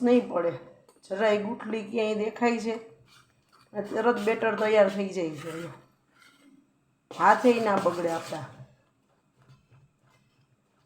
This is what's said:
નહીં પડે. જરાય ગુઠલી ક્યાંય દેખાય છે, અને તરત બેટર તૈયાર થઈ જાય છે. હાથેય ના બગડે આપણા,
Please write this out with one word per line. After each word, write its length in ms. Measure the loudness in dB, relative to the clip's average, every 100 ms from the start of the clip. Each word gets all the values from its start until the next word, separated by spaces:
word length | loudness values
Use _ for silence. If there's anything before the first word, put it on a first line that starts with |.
| 4
નહીં 220 | 4 4
પડે. 240 | -2 -2 -4 -12 -20 _ _ -10
જરાય 360 | 0 2 2 0
ગુઠલી 420 | -8 -6 -6 -4
ક્યાંય 320 | -2 -2 -2
દેખાય 400 | -4 0 0 0 -4
છે, 100 | -6 -10 -20 _ -20 _ _ _ _ _
અને 100 | -10 -6
તરત 340 | 0 0 2 0
બેટર 260 | 0 0 0
તૈયાર 280 | 2 6 4 2
થઈ 160 | -6 -4
જાય 180 | -6 -8
છે. 100 | -12 -12 -12 -16 _ _ _ _ _ _ _ _ _ _ _ _ _ 2
હાથેય 460 | 4 6 4 4 2
ના 160 | 0
બગડે 280 | 0 -2 -2
આપણા, 340 | -4 -6 -12 -12 -18 -20 _ _ _ _ _ _ _ _ _ _ _ _ _ _ _ _ _ _ _ _ _